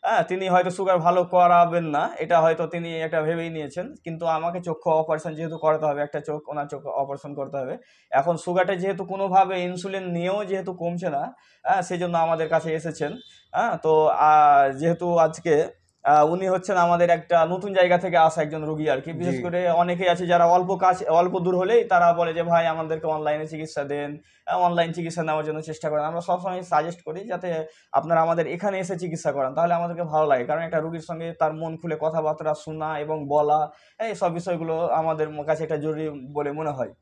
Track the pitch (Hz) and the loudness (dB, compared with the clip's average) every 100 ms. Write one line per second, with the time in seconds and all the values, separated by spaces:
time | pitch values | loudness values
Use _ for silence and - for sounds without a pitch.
0 | 175 214 165 185 190 180 180 180 190 180 | 2 0 0 -2 2 2 2 -2 2 2
1 | 165 180 175 180 175 175 170 170 165 151 | 4 2 4 6 6 8 6 2 0 -2
2 | 180 175 156 170 165 160 165 170 170 165 | -2 -4 2 4 4 2 -2 -4 -6 -6
3 | 160 160 156 170 165 160 147 175 214 302 | -2 -2 0 -2 -4 -6 -8 -8 -10 -12
4 | - 165 170 160 165 180 175 160 175 160 | -12 -6 -2 0 -2 -6 -6 -4 0 0
5 | 156 156 165 156 165 156 156 156 156 143 | 2 -2 -4 -8 -8 -2 0 2 0 -2
6 | 147 151 143 151 151 147 143 143 135 110 | -4 -6 -6 -8 -6 -8 -6 -8 -6 -4
7 | 139 139 147 143 135 139 131 214 _ _ | -4 -6 -10 -10 -8 -6 -8 -10 _ _
8 | _ 131 151 165 - 180 185 190 185 190 | _ 0 2 -2 -2 0 0 0 -4 -4
9 | 175 196 196 185 190 185 180 180 185 190 | -6 -4 2 4 4 0 -4 -6 -8 -8
10 | 185 175 175 202 202 190 180 180 170 175 | -6 -4 -2 -4 -4 -4 -6 -6 -6 -4
11 | 180 143 175 254 _ _ - 190 180 185 | -4 -4 -6 -10 _ _ -2 0 0 -4
12 | 175 170 165 165 160 160 160 160 165 156 | -2 0 0 0 0 0 0 -4 -6 -6
13 | 147 240 - _ _ - 226 208 160 156 | -6 -8 -16 _ _ -2 -2 0 4 6
14 | 151 110 151 151 147 143 139 135 165 170 | 6 4 6 8 8 8 4 2 0 0
15 | 175 175 160 160 170 151 160 - _ _ | 0 2 2 2 0 2 2 -4 _ _
16 | - 151 151 175 190 185 185 185 175 175 | 4 6 6 2 0 -2 0 2 4 4
17 | 175 170 - 170 165 180 202 190 180 175 | 4 2 4 2 2 0 -2 2 4 4
18 | 180 170 160 165 151 156 151 156 156 135 | 2 4 4 4 -4 -4 -6 -2 0 -2
19 | 156 160 175 - 175 175 175 165 175 175 | -2 -6 -4 -4 -2 0 2 2 2 2
20 | 185 175 180 175 170 180 185 190 185 180 | 2 2 4 4 6 4 2 2 2 2
21 | 185 160 180 185 175 180 185 233 226 175 | 2 4 4 0 0 0 4 2 4 4
22 | 175 170 170 165 170 170 165 160 160 160 | 4 4 0 0 2 2 2 -2 -4 -4
23 | 160 156 151 151 156 156 156 - 143 147 | -4 -2 -2 -4 -6 -10 -10 -8 -6 -4
24 | 147 147 _ _ - 180 175 170 165 165 | -6 -10 _ _ -6 0 0 2 0 -2
25 | 165 170 156 156 156 156 156 156 160 151 | -6 -4 -2 -2 -2 -6 -8 -8 -4 -2
26 | 151 165 175 180 180 180 180 151 165 175 | -2 -6 -4 -4 -2 -8 -2 0 0 -8
27 | - 160 214 180 180 160 156 _ _ - | -12 -12 -8 -8 -6 -6 -8 _ _ -18
28 | 156 165 165 165 156 170 202 190 180 185 | -4 0 0 0 -2 -4 -6 -4 -6 -6
29 | 175 165 160 139 131 139 170 170 170 170 | -8 -6 -6 -2 -4 -2 -2 0 -4 -6
30 | 170 156 156 131 120 151 165 165 160 165 | -4 0 2 0 0 -4 -2 -4 -4 -8
31 | 156 165 165 165 156 156 165 160 170 156 | -10 -10 -10 -4 -4 -2 -8 -8 -6 -4
32 | 151 160 156 151 156 151 - 156 156 156 | -4 -2 -4 -4 -4 -6 -8 -8 -6 -6
33 | 147 156 143 147 151 151 151 - _ _ | -6 -6 -2 0 2 2 0 -8 _ _
34 | - 196 185 165 180 170 165 160 170 135 | -8 -2 -2 -2 -4 -6 -4 -2 0 0
35 | 160 156 156 151 147 156 160 156 151 151 | 0 -2 -4 -4 -4 -2 -2 -4 -2 -4
36 | 156 147 131 147 147 147 156 135 113 - | -6 -8 -8 -6 -4 -4 -6 -4 -6 -8